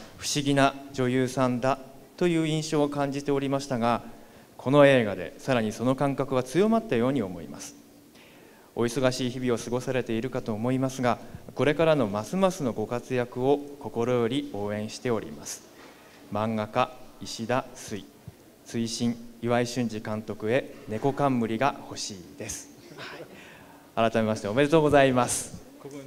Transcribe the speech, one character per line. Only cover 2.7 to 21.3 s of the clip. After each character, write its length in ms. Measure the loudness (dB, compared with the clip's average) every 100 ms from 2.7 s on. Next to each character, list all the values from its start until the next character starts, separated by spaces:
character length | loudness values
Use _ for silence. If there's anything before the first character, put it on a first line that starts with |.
象 100 | 0
を 60 | 2
感 240 | 0 -2
じ 120 | -2
て 60 | 0
お 80 | 0
り 100 | 0
ま 120 | -2
し 80 | -2
た 100 | 0
が、 240 | 2 2 -2 -18 -20 -20 -20 -8
こ 160 | 2
の 120 | 8
映 200 | 8 8
画 100 | 2
で 200 | -2 -8 -8
さ 160 | 0
ら 80 | 2
に 80 | 2
そ 140 | 0
の 100 | -2
感 220 | 0 0 0
覚 180 | 0
は 80 | 0
強 260 | 0 2 4
ま 100 | 2
っ 40 |
た 140 | 2 2
よ 140 | 2
う 20 |
に 100 | 0
思 180 | -2 -6
い 60 | -12
ま 140 | -12
す。 160 | -14 -18 -20 -20 -20 -20 -20 -20 -20 -20 -12 -2
お 60 |
忙 260 | -2 2 0
し 160 | 0 -4
い 40 |
日 100 | -2
々 140 | -2
を 40 | -2
過 100 | -2
ご 120 | -4
さ 120 | 0
れ 120 | -2
て 80 | 0
い 100 | -2
る 80 | -2
か 120 | -4
と 100 | -4
思 200 | -2 0
い 60 | 0
ま 100 | -2
す 120 | 0
が、 160 | 0 0 -6 -16 -12
こ 100 | 0
れ 100 | 2
か 120 | 4 4
ら 100 | 4
の 100 | 2
ま 180 | -2
す 120 | -4 2
ま 160 | 2
す 100 | 2
の 100 | -4
ご 140 | -2 -4
活 280 | -6 -2
躍 300 | -2 -2 0 2
を 120 | 2 0 -12
心 320 | -8 -2 0
よ 160 | 2 2
り 200 | 0 -4
応 200 | -6 -4
援 180 | -4 -6
し 80 | -6
て 100 | -2
お 80 | -2
り 140 | -4
ま 120 | -12
す。 180 | -12 -14 -16 -20 -20 -20 -20 -20 -8
漫 220 | -2 -2
画 140 | -2 -2
家、 240 | 0 0 -4 -18 -16
石 260 | -12 -8 -2
田 180 | -2 -2
水。 300 | -14 -10 -10 -12 -18 -20 -20 -20 -20
追 220 | -8 -4 -4
伸、 300 | -2 -2 -2 -10 -8
岩 180 | 0 0
井 60 | 0
俊 220 | -2 -2
二 120 | -4
監 220 | -6 -6
督 300 | -6 -6 0
へ、 220 | 0 -2 -12 -8
猫 240 | -2 -2
冠 460 | 2 2